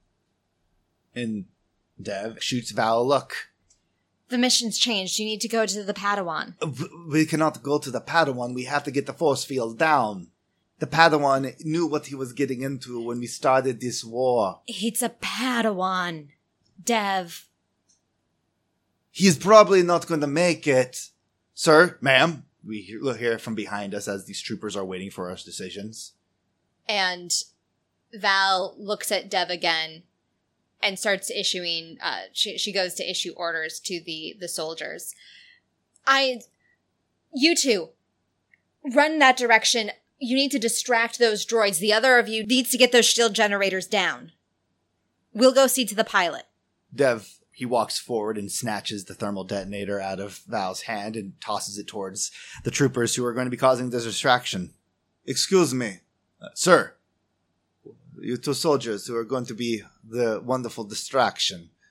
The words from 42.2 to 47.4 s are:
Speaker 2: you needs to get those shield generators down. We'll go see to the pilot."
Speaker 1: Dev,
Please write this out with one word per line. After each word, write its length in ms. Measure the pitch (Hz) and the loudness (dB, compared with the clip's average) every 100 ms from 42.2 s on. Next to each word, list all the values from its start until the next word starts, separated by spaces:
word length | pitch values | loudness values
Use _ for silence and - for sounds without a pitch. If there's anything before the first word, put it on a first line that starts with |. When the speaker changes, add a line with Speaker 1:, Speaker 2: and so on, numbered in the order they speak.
| 214 | 4
Speaker 2:
you 180 | 220 214 | 0 0
needs 240 | 254 254 | 2 4
to 60 | 240 | 6
get 140 | 247 | 6
those 140 | 247 220 | 6 6
shield 280 | - 233 | 4 2
generators 540 | 202 208 202 196 185 170 | 4 2 2 0 -2 -2
down. 460 | 208 175 127 160 _ _ _ _ _ _ _ _ _ _ | 0 0 -2 -10 _ _ _ _ _ _ _ _ _ _
We'll 200 | 208 254 | 2 4
go 140 | 254 262 | 6 4
see 180 | 262 233 | 4 -2
to 100 | 202 | -2
the 80 | |
pilot." 440 | 220 202 175 147 - _ _ _ _ | 0 0 0 -2 -12 _ _ _ _
Speaker 1:
Dev, 460 | 120 139 113 98 - | 0 2 2 -4 -20